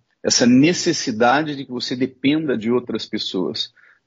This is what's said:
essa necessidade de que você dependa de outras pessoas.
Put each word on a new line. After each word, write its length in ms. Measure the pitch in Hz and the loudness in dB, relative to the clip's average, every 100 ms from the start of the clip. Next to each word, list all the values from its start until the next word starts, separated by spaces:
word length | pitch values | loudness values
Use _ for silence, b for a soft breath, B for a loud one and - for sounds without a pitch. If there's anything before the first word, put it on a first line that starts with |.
| _ _ | _ _
essa 240 | - - 123 | -2 2 4
necessidade 1080 | 127 151 175 180 151 - 107 120 135 156 139 | 6 4 2 -2 -2 -4 0 2 2 0 -6
de 80 | |
que 80 | 131 | -10
você 240 | 123 - 127 | -8 -6 -4
dependa 640 | 127 - 139 156 156 117 | -4 -2 0 0 0 -2
de 120 | 107 | 0
outras 360 | 123 120 110 - | 0 -2 -6 -6
pessoas. 680 | 107 - 95 78 - - b b b | -8 -6 -4 -4 -6 -10 b b b